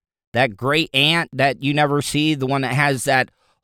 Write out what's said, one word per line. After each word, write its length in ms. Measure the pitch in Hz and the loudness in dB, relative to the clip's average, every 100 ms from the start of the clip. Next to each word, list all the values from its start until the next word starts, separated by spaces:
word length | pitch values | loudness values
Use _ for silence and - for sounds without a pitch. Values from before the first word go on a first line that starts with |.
| _ _ _ | _ _ _
that 240 | 113 131 101 | 0 0 0
great 320 | 127 151 160 | 0 0 0
aunt 340 | 135 147 170 147 | 2 2 2 -2
that 280 | 131 139 123 | 0 0 0
you 120 | 139 | -2
never 260 | 147 147 143 | 0 0 0
see, 340 | - 147 156 | -2 -2 0
the 120 | 151 131 | 0 -2
one 160 | 139 | -2
that 100 | 127 | -2
has 320 | 127 143 135 | 0 0 0
that 260 | 139 131 123 _ _ _ | 0 0 0 _ _ _